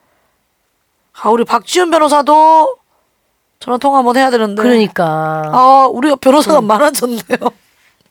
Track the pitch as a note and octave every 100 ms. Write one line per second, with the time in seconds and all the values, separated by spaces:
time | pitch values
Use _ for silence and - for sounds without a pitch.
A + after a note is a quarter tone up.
0 | _ _ _ _ _ _ _ _ _ _
1 | _ - A3 A#3 A3+ A#3+ - F4 F4 D#4+
2 | D4+ D4 C#4 D4+ D#4 D#4+ D#4 B4 _ _
3 | _ _ _ _ _ _ - B3 C#4 C#4
4 | A#3+ B3 B3+ A#3+ G#3+ G#3 A#3+ A#3 G3+ -
5 | E3 D#3 D#3 D#3 D#3 D#3+ C4 C4+ C4 A#3+
6 | D4+ C4+ C4 D4 D4 D4+ G#3+ G#3+ D4 C4+
7 | B3 A3+ - A#3+ A#3+ - _ _ _ _
8 | _